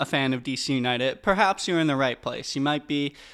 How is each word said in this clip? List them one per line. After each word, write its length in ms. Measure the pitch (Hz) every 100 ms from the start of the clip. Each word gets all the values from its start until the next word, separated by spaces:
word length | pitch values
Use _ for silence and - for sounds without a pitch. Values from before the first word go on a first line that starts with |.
a 40 | 135
fan 280 | 143 135
of 100 | 127
D 140 | 123 127
C 160 | -
United, 500 | 135 123 120 131 -
perhaps 420 | - 190 196 196 -
you're 140 | 170
in 80 | 156
the 80 | 135
right 260 | 131 117
place. 320 | 127 120 -
You 80 | 139
might 280 | 143 147 -
be 260 | 143 143 - -